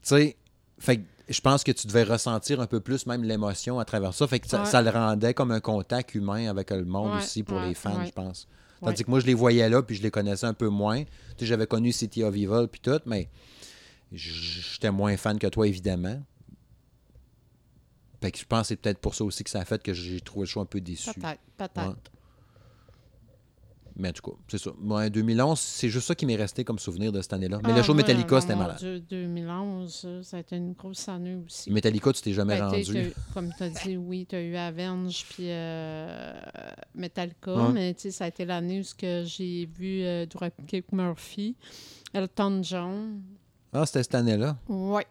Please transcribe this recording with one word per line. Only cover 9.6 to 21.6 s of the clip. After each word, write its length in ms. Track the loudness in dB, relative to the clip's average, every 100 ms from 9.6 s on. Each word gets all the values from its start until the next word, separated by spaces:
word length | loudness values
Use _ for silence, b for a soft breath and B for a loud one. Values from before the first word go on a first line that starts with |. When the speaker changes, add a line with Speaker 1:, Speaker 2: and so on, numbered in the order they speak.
| 8
Speaker 1:
là, 120 | 6
puis 120 | 4 -2
je 60 |
les 100 | 0
connaissais 340 | 0 0 0 -2
un 60 | 0
peu 120 | 2
moins. 340 | 2 2 0
Tu 60 | -4 B B B
sais, 60 | 0
j'avais 200 | 2 2
connu 240 | 2 2
City 320 | 2 -2 0
of 120 | 0 2
Evil, 320 | 2 2 2
puis 100 | 0
tout, 180 | 0 0 0
mais 240 | -4 -4 B B B B B B B B
j-, 520 | -14 -10 -8 -8 -8 -10
j'étais 160 | -2 0
moins 240 | 2 2 2
fan 220 | 0 0
que 80 | 0
toi, 200 | 4 2
évidemment. 520 | 2 0 0 -2 -4 -10 _ -20 -20 _ -20 _ _ _ -20 -20 _ _ _ _ _ _ _ _ -4
Fait 100 | -4
que 80 | -4
je 60 | 0
pense 160 | 0
que 60 | 0
c'est 60 | 0
peut-être 220 | 0 0
pour 140 | -2 -2
ça 80 |
aussi 200 | -4 -4
que 60 | -6
ça 100 | -4
a 60 | -2
fait 160 | -2
que 120 | -2
j'ai 260 | -4 -4 -8
trouvé 220 | -8 -6
le 40 | -4
show 140 | -4
un 40 | -4
peu 160 | -6
déçu. 300 | -6 -8 -8
Speaker 2:
Peut-être, 260 | -8 -8 -10 _
peut-être. 300 | _